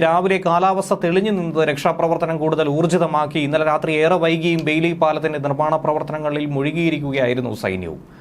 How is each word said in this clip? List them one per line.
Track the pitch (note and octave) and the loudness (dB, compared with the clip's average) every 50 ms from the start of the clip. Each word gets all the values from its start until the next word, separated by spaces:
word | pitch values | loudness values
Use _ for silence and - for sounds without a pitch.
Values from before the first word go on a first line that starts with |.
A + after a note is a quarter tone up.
| E3 | 4
രാവിലെ | D#3+ E3 F3 F3+ F#3+ F#3+ F#3 - | 4 2 2 2 2 0 0 0
കാലാവസ്ഥ | E3+ E3+ F3 F3+ F#3+ F#3+ F#3+ F#3+ F#3+ G3+ | 2 2 2 4 2 2 0 0 -2 -2
തെളിഞ്ഞു | F#3 - E3+ E3+ F#3+ G3 A3 | 0 0 0 2 2 0 0
നിന്നത് | G#3 F#3+ F3 E3 D#3 D#3 D#3+ D3 | -2 -2 -2 -2 0 0 2 2
രക്ഷാപ്രവർത്തനം | D3 C#3+ - F3+ D#3+ E3 E3+ E3 E3 D#3+ E3+ D#3+ E3 D#3+ | 0 0 0 -2 0 0 0 0 0 0 0 -2 -2 -2
കൂടുതൽ | D3 D#3 D#3+ D3 D#3 C#3+ | 0 0 0 2 0 0
ഊർജിതമാക്കി. | C#3+ D3+ E3 E3+ E3+ F#3 E3+ D#3+ D#3 D3+ D3+ C#3+ D3 D#3+ | 2 0 0 2 2 2 0 2 0 0 -2 0 -2 -2
ഇന്നലെ | D3 C#3 C#3+ D#3 D#3 | -2 0 0 0 2
രാത്രി | D#3 D3+ D3+ D3+ D#3+ | 2 0 0 0 0
ഏറെ | D#3 D3+ D#3 D#3+ F3+ | 0 2 2 4 4
വൈകിയും | F3+ E3 E3 E3 E3 D#3+ F3 E3+ E3 D#3 | 4 2 2 2 2 2 0 0 0 0
ബെയിലി | D#3 D3+ D#3+ D#3+ E3+ E3+ | 0 0 2 2 0 0
പാലത്തിന്റെ | - E3 D#3 D#3 D3+ D3+ D#3+ D3+ D3+ | 2 2 2 2 0 -2 -4 -4 -2
നിർമ്മാണ | C#3 C#3+ C#3 C#3 D3+ D#3 D#3+ | -2 -2 -2 0 0 0 0
പ്രവർത്തനങ്ങളിൽ | D#3 D3+ D#3 D3+ D#3 D3+ D3 D#3 D#3 D3+ D3+ D3 D3 D3 | 0 0 0 -2 -2 -2 -4 -6 -4 -4 -4 -2 -2 -4
മുഴുകിയിരിക്കുകയായിരുന്നു | D3 C#3+ C#3 C#3 D3 D#3 E3+ E3+ E3 D#3 D3 C#3+ C#3 C3+ C#3 C3 B2 B2 B2+ B2 A#2+ G#2+ | -4 -2 -2 -2 -2 -2 0 0 0 0 -2 -4 -4 -2 0 0 0 0 -2 -2 -6 -6
സൈന്യവും. | G#2 - G#2 F#2+ F#2 F2+ E2 D2+ C2+ - - - - | -4 -4 -4 -4 -4 -6 -8 -10 -12 -14 -20 -20 -20